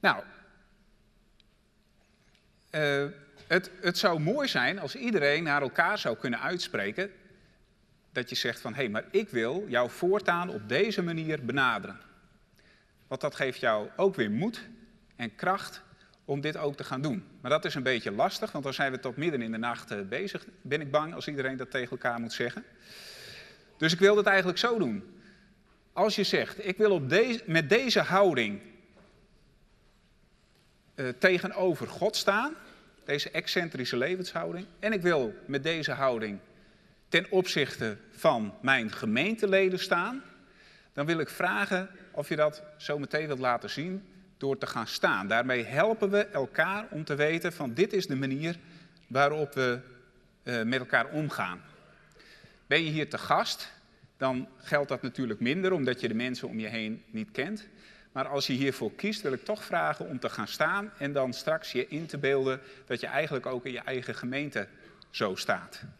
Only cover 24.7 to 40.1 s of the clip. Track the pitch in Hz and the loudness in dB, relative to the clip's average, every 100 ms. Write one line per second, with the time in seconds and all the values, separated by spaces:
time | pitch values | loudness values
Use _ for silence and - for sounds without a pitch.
24.7 | 233 156 104 - - - - - _ _ | 2 0 -2 -8 -20 -20 -20 -20 _ _
25.7 | _ _ - 214 208 190 170 107 - 208 | _ _ 0 2 2 2 2 0 -4 -6
26.7 | - 214 185 135 170 254 233 - 165 147 | 2 4 4 4 4 4 0 0 0 4
27.7 | 214 262 214 147 180 196 135 110 101 - | 4 4 2 4 6 6 6 0 -2 -10
28.7 | - - - - _ _ _ _ _ _ | -20 -20 -20 -20 _ _ _ _ _ _
29.7 | _ _ _ _ _ _ _ _ _ _ | _ _ _ _ _ _ _ _ _ _
30.7 | _ _ - 131 120 190 180 180 - 185 | _ _ -8 -6 4 4 4 -2 0 0
31.7 | 160 120 - 190 - - 208 269 320 - | 0 -4 -2 -2 0 2 2 0 -6 -18
32.7 | - - _ - 147 - 160 165 - 170 | -20 -20 _ -4 -4 -2 -4 -2 -2 -2
33.7 | 143 123 120 135 185 180 170 170 170 196 | -4 -4 -2 -2 -2 -6 -6 -6 -8 -12
34.7 | - 208 220 175 160 120 - - 143 143 | -6 -2 0 2 2 2 -4 -6 -4 -2
35.7 | 165 147 123 135 120 110 101 - - - | -2 -4 0 0 0 -4 -8 -14 -20 -20
36.7 | _ _ _ _ 165 185 190 185 - 135 | _ _ _ _ 2 4 2 2 2 0
37.7 | - 117 101 - - 165 131 104 - 127 | -2 -6 -6 -14 0 2 4 0 -4 2
38.7 | 135 113 - 110 110 175 220 208 190 190 | 2 2 -4 0 2 2 0 4 4 4
39.7 | 180 - 175 190 | 2 0 0 0